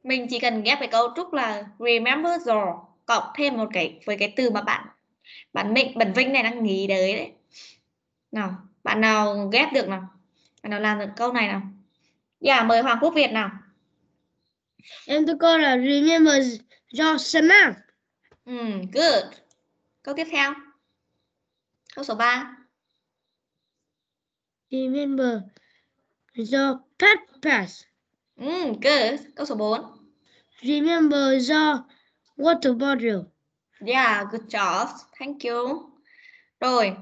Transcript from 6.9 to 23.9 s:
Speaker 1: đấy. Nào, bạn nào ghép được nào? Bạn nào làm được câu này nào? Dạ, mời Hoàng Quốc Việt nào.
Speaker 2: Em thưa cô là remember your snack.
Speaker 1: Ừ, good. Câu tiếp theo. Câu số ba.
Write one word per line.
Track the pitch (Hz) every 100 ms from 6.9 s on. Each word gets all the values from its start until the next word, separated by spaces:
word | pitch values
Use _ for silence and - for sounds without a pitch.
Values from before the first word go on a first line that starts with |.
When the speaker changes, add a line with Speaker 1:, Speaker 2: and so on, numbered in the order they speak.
| 190 190 214
Speaker 1:
đấy. | 339 - _ - - _ _ _ _ _ _
Nào, | 220 196 185 - _
bạn | 214 214
nào | 220 214 208 202 196
ghép | 233 302
được | 269 202
nào? | 190 185 _ _ _ _ _
Bạn | 208
nào | 208
làm | 214 214
được | 202 202
câu | 240
này | 247 208
nào? | 196 196 - _ _ _ _ _ _
Dạ, | 277 262
mời | 226 226
Hoàng | 254 226
Quốc | 311
Việt | 320 247
nào. | 220 196 - - _ _ _ _ _ _ _ _ _ _ _ - - -
Speaker 2:
Em | 294 311
thưa | 302
cô | 330 320
là | 294 254
remember | 262 285 302 330 311 277 254 220 _ _ _ 240
your | 311 302
snack. | - 320 320 403 330 180 _ _ _ _ _ _
Speaker 1:
Ừ, | 247 247 226 196 185
good. | 269 330 226 - - _ _ _ _ _ _
Câu | -
tiếp | 285 320
theo. | 285 277 302 - _ _ _ _ _ _ _ _ _ _ _ _
Câu | -
số | 277
ba. | 220 240 247 285 - _ _ _ _ _ _ _ _ _ _ _ _ _